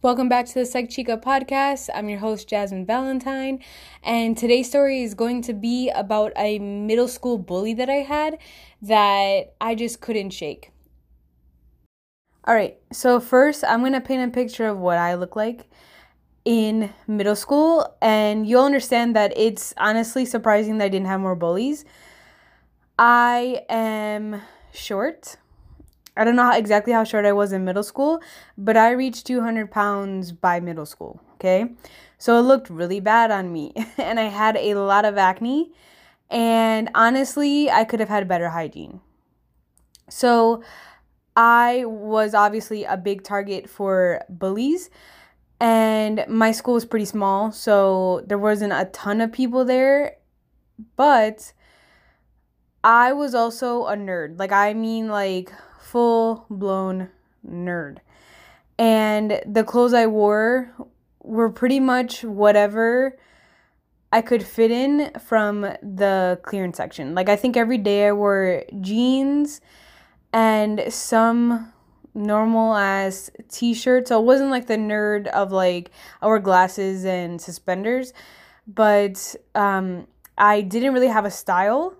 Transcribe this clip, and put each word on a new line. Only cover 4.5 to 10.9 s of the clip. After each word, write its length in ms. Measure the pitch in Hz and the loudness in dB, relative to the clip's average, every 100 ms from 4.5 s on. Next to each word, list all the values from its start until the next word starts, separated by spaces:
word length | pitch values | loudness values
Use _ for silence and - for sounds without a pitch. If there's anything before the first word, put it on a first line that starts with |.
| 240 254 | 2 2
story 320 | 285 277 262 | 0 0 0
is 140 | 240 202 | -6 -4
going 260 | 233 247 | -4 -4
to 120 | 240 | -6
be 360 | 214 226 247 254 | -6 -4 -4 -4
about 440 | - 202 214 214 - | -4 -4 -2 -2 -2
a 240 | 214 214 | -4 -4
middle 480 | 202 202 208 226 240 | -6 -8 -2 0 0
school 320 | - 254 240 | -4 -6 -6
bully 340 | 180 180 214 | -4 -6 -4
that 160 | 226 254 | -4 -2
I 140 | 277 | -4
had 340 | 277 294 311 311 - - - _ | -2 -4 -4 -6 -16 -20 -20 _
that 760 | 202 220 202 196 196 196 - _ | 0 2 4 4 2 0 -2 _
I 140 | 220 | -6
just 260 | 226 233 233 | -4 -6 -8
couldn't 300 | - 214 196 | -6 -6 -6
shake. 400 | 185 156 - - _ _ | -10 -12 -12 -18 _ _